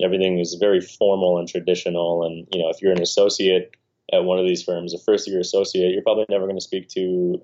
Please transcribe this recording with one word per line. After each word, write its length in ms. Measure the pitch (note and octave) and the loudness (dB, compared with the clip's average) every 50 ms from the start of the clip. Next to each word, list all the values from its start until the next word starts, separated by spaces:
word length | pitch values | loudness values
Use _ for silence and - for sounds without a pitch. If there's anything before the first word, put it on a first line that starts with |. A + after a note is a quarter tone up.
everything 360 | F#2 F2+ F#2+ F#2+ F#2+ F#2 F#2 F2 | 0 0 2 2 2 2 0 0
is 180 | F2 E2+ - F2 | -2 -4 -2 0
very 220 | G2+ G2+ G2 F2+ | 2 2 2 2
formal 580 | F2+ - - - G#2 G2+ G2 F#2+ F#2 F2+ F2+ F2 | 0 -4 -2 0 2 2 2 2 2 2 2 0
and 100 | F2 E2+ | -2 -4
traditional, 760 | - F2+ E2 F#2 F2+ - - F2+ F2 E2+ E2+ E2+ E2+ E2+ E2 | -6 -4 -2 0 0 0 -2 -4 -2 -2 -2 0 0 -2 -2
and, 220 | E2 E2 E2 F2 - | -4 -6 -10 -10 -6
you 100 | F#2+ F2 | -4 -2
know, 80 | E2 D#2+ | -2 -2
if 100 | E2 - | -2 0
you're 120 | G2 F#2+ | 0 0
an 100 | F#2 F2 | 2 2
associate 680 | E2+ - - G2+ G2+ G#2 - - G2 F#2+ F#2 F2+ F2+ - _ _ _ _ _ _ _ - | 0 0 2 2 2 2 2 0 2 2 2 2 0 -4 _ _ _ _ _ _ _ -2
at 120 | F#2+ F#2 F2+ | 0 0 2
one 140 | F2+ F#2 F#2 | 2 2 2
of 80 | F#2 | 2
these 160 | F#2 F2+ F2+ | 0 0 -2
firms, 320 | - - F2 E2+ F2 F2 E2+ | -2 -4 -6 -6 -6 -8 -10
a 40 | E2+ | -4
first-year 420 | - - G#2 G2 - - G2 F2+ | 0 2 2 2 0 -2 -4 -4
associate, 520 | F2+ - - G2 G2 - - F#2+ F2+ F2+ | -2 0 0 0 0 0 0 0 2 2
you're 100 | F#2 G2+ | 0 0
probably 240 | - A2+ G#2+ G#2+ G#2+ - | 0 0 0 0 0 0
never 180 | G2+ G2 F#2+ | -2 -2 -2
gonna 140 | G2 G2 F#2 | -4 -6 -6
speak 280 | - - F#2+ F#2+ F2+ - | -8 -8 -8 -8 -8 -8
to 500 | - F#2+ F#2 F#2 F#2 F2+ F2+ F2 F2+ - | -6 -4 -4 -2 -2 0 -2 -2 -2 -4